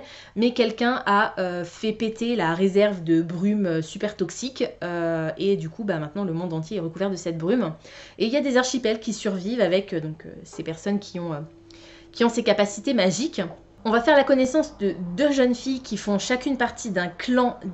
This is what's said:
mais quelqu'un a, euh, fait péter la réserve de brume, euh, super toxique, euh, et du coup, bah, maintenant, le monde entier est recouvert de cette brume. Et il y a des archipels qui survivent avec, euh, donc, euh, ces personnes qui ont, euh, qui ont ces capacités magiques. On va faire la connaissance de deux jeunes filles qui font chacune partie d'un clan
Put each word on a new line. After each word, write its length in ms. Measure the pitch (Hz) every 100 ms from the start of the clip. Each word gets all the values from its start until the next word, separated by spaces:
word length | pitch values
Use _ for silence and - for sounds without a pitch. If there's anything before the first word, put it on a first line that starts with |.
| - - - 196
mais 160 | 240
quelqu'un 500 | 247 226 220 240 262 -
a, 320 | 202 214 -
euh, 280 | 180 175 170
fait 260 | - 220
péter 460 | 214 226 220 233 233
la 160 | 165
réserve 500 | 170 196 196 208 185
de 180 | 165 165
brume, 440 | 165 175 196 208 185
euh, 160 | 160
super 340 | 160 202 208 -
toxique, 480 | 180 - 254 - 240 -
euh, 480 | 175 170 165 165 156 -
et 200 | 196 196
du 120 | 160
coup, 140 | -
bah, 160 | 202 165
maintenant, 240 | 147 202
le 80 | 196
monde 220 | 165 180
entier 240 | 160 160 208
est 20 |
recouvert 300 | 165 170 196
de 80 | 180
cette 200 | 175 165
brume. 360 | 170 247 165 156 - - - -
Et 100 | 226
il 40 |
y 60 | 285
a 40 |
des 140 | 277 247
archipels 460 | - 269 214 220
qui 100 | -
survivent 480 | 202 214 196 190 247
avec, 320 | 185 185 196
euh, 80 | 170
donc, 260 | 156 156 82
euh, 40 | - 160
ces 180 | -
personnes 360 | 160 160 202 202
qui 200 | - 180
ont, 140 | 170
euh, 80 | 147 156 - - - - - -
qui 100 | -
ont 60 | 233
ces 140 | 233
capacités 500 | 233 196 202 - 269
magiques. 480 | 240 185 170 320 - 165 - - -
On 80 | 226
va 80 | 233
faire 160 | 233 285
la 80 |
connaissance 540 | 269 269 254 311 302 -
de 180 | 196 170 175 180
deux 160 | 294
jeunes 220 | 269 247 240
filles 260 | 262 262
qui 160 | - 202
font 200 | - 196
chacune 380 | - 254 285 262
partie 360 | 233 - 233
d'un 180 | 180 175
clan 500 | - - 247 247 - 190